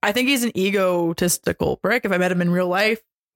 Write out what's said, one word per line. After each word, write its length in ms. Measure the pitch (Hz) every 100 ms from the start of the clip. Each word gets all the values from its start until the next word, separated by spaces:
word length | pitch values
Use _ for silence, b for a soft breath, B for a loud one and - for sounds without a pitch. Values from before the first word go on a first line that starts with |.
I 120 | 208
think 160 | 214 254
he's 160 | 277 233
an 120 | -
egotistical 1160 | 190 202 185 175 170 170 175 - - 165 165 -
prick. 280 | 185 247 208
If 60 |
I 40 | 180
met 140 | 180
him 100 | 180
in 100 | 175
real 160 | 175 180
life, 300 | 185 214 220
I 20 | - _ _